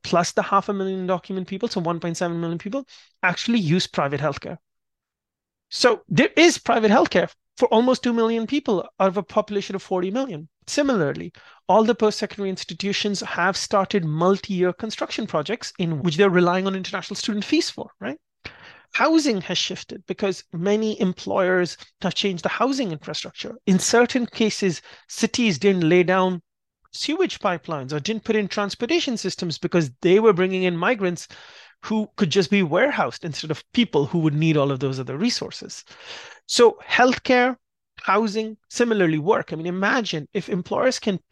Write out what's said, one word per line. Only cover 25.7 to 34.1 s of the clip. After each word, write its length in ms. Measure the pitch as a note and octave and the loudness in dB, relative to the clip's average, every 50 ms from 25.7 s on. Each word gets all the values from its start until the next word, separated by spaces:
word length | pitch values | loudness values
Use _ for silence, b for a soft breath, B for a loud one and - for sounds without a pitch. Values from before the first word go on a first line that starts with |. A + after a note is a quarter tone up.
| F#3+ F3+ E3 D#3 | 2 4 4 4
lay 160 | F3 F3+ F3+ | 4 4 4
down 360 | F3 F#3 F#3+ F#3 F#3 F#3 E3+ - _ _ _ _ _ _ _ _ _ | 4 2 2 2 0 -2 -4 -10 _ _ _ _ _ _ _ _ _
sewage 480 | - - - - D#4 F#4+ F#4 - - - | -12 -8 -6 -4 0 0 -2 -2 -2 -2
pipelines 520 | - G3+ F3 D#3+ - - D#3+ C#3+ C3 C3 | -2 -2 -2 -2 -6 -8 -8 -6 -6 -6
or 60 | D3+ D3+ | -6 -6
didn't 240 | C#3 G3+ A3+ G#3+ | -4 -4 -6 -4
put 140 | - - A3 | -2 -2 0
in 100 | G#3+ G#3 | 0 0
transportation 680 | F3+ - G#3+ G3+ G3 - - A#3 A3+ D#4+ F4 - C#4 A#3 | -2 -2 -4 -4 -4 -4 -6 -4 -2 -2 -2 0 -2 -4
systems 420 | G#3 - F#3 - - F#3 E3+ D3 - | -4 -4 -6 -6 -4 -6 -6 -6 -6
because 320 | - E3+ - F3 D#3+ C3 - _ | -6 0 0 0 0 0 -4 _
they 200 | - F3 F#3 G#3+ | 2 4 4 6
were 120 | A3 A3+ | 6 6
bringing 300 | G3 E3 F#3 F#3+ F#3+ F#3 | 4 4 2 0 0 0
in 140 | F#3 F3+ F3 | 0 0 0
migrants 500 | E3 F3 G#3+ B3+ G3+ G3 F3+ F3 - - B B B B B B B B B B B | 0 0 0 0 0 0 -2 -2 -4 -10 B B B B B B B B B B B
who 260 | - - G#3+ A3 G#3+ - _ | -6 -2 -2 -2 -2 -4 _
could 140 | - G#3 D3+ | -2 0 2
just 200 | - G3 F3 - | 2 2 2 4
be 100 | G#3 G3+ | 2 2
warehoused 640 | F#3 D3 D3+ F#3 B3 D4 C4 G#3+ E3 B2 - - - | 2 2 2 2 2 2 0 -2 -2 -2 -4 -8 -10
instead 260 | E3 C#3 - - D#3 | -8 -8 -8 -6 -6
of 140 | D3+ - - _ | -6 -6 -8 _
people 340 | - A#3+ A#3 - - D3 C#3+ | 0 0 0 2 2 0 0
who 140 | - | 2